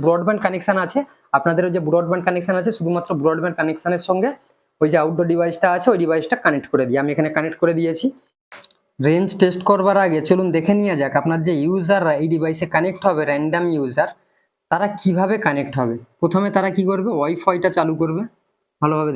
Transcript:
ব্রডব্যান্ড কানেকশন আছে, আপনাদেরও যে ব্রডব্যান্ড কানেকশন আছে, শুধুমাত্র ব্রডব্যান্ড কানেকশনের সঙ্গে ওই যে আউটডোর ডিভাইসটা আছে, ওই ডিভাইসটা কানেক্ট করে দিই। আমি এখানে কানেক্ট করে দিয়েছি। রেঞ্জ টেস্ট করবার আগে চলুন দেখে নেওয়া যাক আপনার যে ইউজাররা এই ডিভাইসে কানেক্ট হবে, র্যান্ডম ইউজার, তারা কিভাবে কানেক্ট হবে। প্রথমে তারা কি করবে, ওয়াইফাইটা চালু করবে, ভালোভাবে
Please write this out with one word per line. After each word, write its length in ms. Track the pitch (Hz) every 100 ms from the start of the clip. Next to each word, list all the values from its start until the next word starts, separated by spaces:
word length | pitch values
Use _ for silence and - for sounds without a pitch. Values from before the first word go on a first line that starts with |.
| 151
ব্রডব্যান্ড 360 | 170 175 208 208
কানেকশন 320 | 185 - 190 180
আছে, 140 | 277 277 _ _ 143
আপনাদেরও 320 | 170 165 180 180
যে 60 | 156
ব্রডব্যান্ড 360 | 170 170 180 175
কানেকশন 280 | 180 175 185
আছে, 100 | 180 220
শুধুমাত্র 320 | 165 175 170 170
ব্রডব্যান্ড 340 | 151 160 175 160
কানেকশনের 440 | 156 160 175 175 175
সঙ্গে 220 | 185 233 277 _ _ _ -
ওই 60 | 156
যে 60 | 160
আউটডোর 260 | 156 165 170
ডিভাইসটা 360 | 170 170 165 185 180
আছে, 120 | 214
ওই 40 | 196
ডিভাইসটা 320 | 165 160 156 - 175
কানেক্ট 220 | 143 -
করে 120 | 139 127
দিই। 100 | 135
আমি 80 | 143
এখানে 160 | 147 156 156
কানেক্ট 200 | 160 -
করে 120 | 170 165
দিয়েছি। 260 | 165 165 262 - _ _ _ - - _ _ -
রেঞ্জ 300 | 135 165 196 202
টেস্ট 220 | 185 180 180
করবার 280 | 202 190 196 190
আগে 140 | 156 156
চলুন 180 | 185 185 160
দেখে 180 | 165 202
নেওয়া 180 | 202 160
যাক 120 | 139 143
আপনার 180 | 147 165 160
যে 60 | 160 151
ইউজাররা 480 | 190 170 196 170 147
এই 60 | 160
ডিভাইসে 320 | 165 160 160 165 -
কানেক্ট 260 | 180 185 196
হবে, 140 | 156 151
র্যান্ডম 340 | 143 156 170 175 160
ইউজার, 320 | 135 127 151 - _ _ _ _ _
তারা 160 | 165 208 208
কিভাবে 340 | 190 175 190 214 165
কানেক্ট 280 | 143 135 135
হবে। 160 | 120 120 - _
প্রথমে 280 | 170 180 202 202
তারা 140 | 190 185
কি 80 | 185
করবে, 220 | 196 202 170
ওয়াইফাইটা 500 | 147 165 - 175 180 180
চালু 160 | 156 156
করবে, 220 | 160 160 233 _ _ _ _ _
ভালোভাবে 300 | 151 156 151